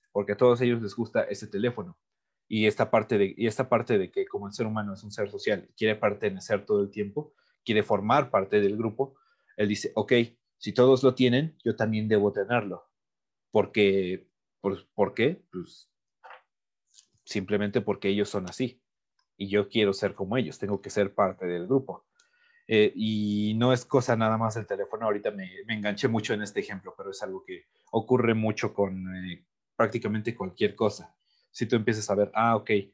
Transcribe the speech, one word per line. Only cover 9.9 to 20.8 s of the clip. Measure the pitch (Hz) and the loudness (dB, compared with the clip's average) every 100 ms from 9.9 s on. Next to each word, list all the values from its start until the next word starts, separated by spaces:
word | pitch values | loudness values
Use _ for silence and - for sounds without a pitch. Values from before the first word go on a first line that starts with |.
| - | -4
"Ok, | 104 120 117 _ _ _ | 2 2 2 _ _ _
si | - | -4
todos | 104 127 131 | 4 6 8
lo | 131 123 | 4 4
tienen, | 127 123 160 - | 4 4 0 -4
yo | 120 110 | -4 -2
también | 110 110 107 | 0 0 2
debo | 107 101 | 2 2
tenerlo". | 101 101 120 104 87 _ _ _ _ _ _ _ | 0 0 0 -2 -10 _ _ _ _ _ _ _
Porque, | 104 101 - 101 98 92 92 _ _ _ _ | 0 2 4 4 4 0 -6 _ _ _ _
por, | 101 98 - | -6 -6 -6
¿por | - 98 | 0 0
qué? | - 123 185 _ | 2 0 -2 _
Pues | 92 85 - _ _ _ _ - - _ _ _ _ _ _ _ _ - | -12 -12 -16 _ _ _ _ -20 -20 _ _ _ _ _ _ _ _ -8
simplemente | 104 98 104 104 113 | -6 -2 -2 0 -2
porque | 101 101 98 | -2 -2 0
ellos | 101 101 | 0 -2
son | 104 92 | -4 -8
así. | - 127 - _ _ _ _ _ - | -6 -8 -8 _ _ _ _ _ -12
Y | 98 | -2
yo | 101 98 | 0 0
quiero | 113 104 | 2 2
ser | 98 101 - | 2 -2 -4
como | 95 123 | -4 -2
ellos, | 90 - | -4 -6
tengo | 98 98 | -4 -4